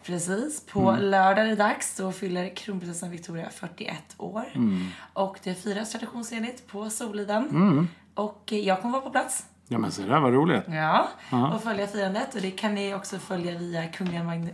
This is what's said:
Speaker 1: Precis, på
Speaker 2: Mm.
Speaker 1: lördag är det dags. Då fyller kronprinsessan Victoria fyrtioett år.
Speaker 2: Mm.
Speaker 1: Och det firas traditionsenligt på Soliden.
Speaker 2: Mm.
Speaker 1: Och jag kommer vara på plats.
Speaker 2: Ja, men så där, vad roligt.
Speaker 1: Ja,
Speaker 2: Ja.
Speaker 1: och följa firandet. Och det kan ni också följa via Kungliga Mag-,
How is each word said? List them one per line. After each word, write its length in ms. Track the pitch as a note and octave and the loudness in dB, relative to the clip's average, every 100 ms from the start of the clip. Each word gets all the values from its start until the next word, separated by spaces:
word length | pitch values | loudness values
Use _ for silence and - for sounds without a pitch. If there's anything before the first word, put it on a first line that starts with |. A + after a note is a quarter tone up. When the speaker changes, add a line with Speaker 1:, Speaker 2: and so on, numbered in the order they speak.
| - | -6
Speaker 1:
Precis, 600 | F3 F3 G3 D4 - - | -4 -2 -2 -2 -6 -6
på 240 | G3+ A#3 | 2 4
Speaker 2:
Mm. 120 | A3+ | 4
Speaker 1:
lördag 420 | G3 G3 F#3+ G3 A3 | 4 6 6 6 4
är 40 | |
det 60 | G#3+ | 4
dags. 420 | G#3 C4+ - - | 2 2 -4 -4
Då 140 | F#3+ | -6
fyller 440 | F#3 G3 F3+ F#3 F#3 | -4 -4 -2 -4 -6
kronprinsessan 540 | - F#3+ F3 E3+ F3+ | -6 -6 -6 -8 -8
Victoria 400 | F3 E3+ E3+ - | -10 -10 -8 -8
fyrtioett 680 | - F3 - - D#3 - - | -10 -12 -8 -8 -8 -10 -12
år. 280 | E2 G2 - C3 | -8 -8 -6 2
Speaker 2:
Mm. 320 | A2+ F#2 F#2 F2 - | 2 2 -2 -8 -12
Speaker 1:
Och 260 | - F#3+ - | -4 -4 -2
det 120 | - F3+ | -8 -6
firas 360 | G#3+ G3+ A3 | -4 -4 -4
traditionsenligt 760 | A3+ A3+ A#3+ A3+ A#3 A3+ B3+ - | -8 -8 -10 -8 -6 -6 -8 -14
på 220 | G3 G#3+ | -10 -6
Soliden. 600 | - A#3 G#3 G3+ G#3+ C#4 | -6 -6 -6 0 0 2
Speaker 2:
Mm. 380 | D3+ G3 C#3+ E3+ - _ | 6 6 6 4 0 _
Speaker 1:
Och 300 | - G3+ - - | -4 -4 -4 -4
jag 300 | G#3+ G3 F#3 | 0 2 2
kommer 100 | A#3+ | 2
vara 100 | C4+ | -2
på 80 | C4+ | 0
plats. 360 | B3+ A#3+ - - _ - | -2 0 -4 -8 _ -4
Speaker 2:
Ja, 100 | - | -2
men 140 | - | 0
så 100 | - | -2
där, 180 | G3 A3+ | 2 4
vad 140 | C3+ | 6
roligt. 300 | B2+ E3 D#3+ F#3 | 6 6 4 2
Speaker 1:
Ja, 400 | D#3 D#3 G3+ F4+ - - | -2 2 4 2 -4 -2
Speaker 2:
Ja. 220 | B3 D3+ | 2 2
Speaker 1:
och 100 | G#3+ | 0
följa 240 | A3+ G3+ G3+ | -2 -2 -2
firandet. 480 | G#3 F#3+ G3+ C4+ G#3+ | 0 0 0 -4 -4
Och 60 | |
det 100 | F#3+ | -4
kan 240 | F#3 G#3+ G3+ | -2 -2 0
ni 180 | G3+ | -2
också 260 | G3 G3 F#3+ | -4 -6 -10
följa 380 | - F#3 F3 F3 | -4 -4 -2 -4
via 300 | F3 E3+ E3 | -4 -4 -4
Kungliga 360 | - F3+ E3+ | -4 -2 -2
Mag-, 260 | E3+ E3+ E3+ | -2 -2 -4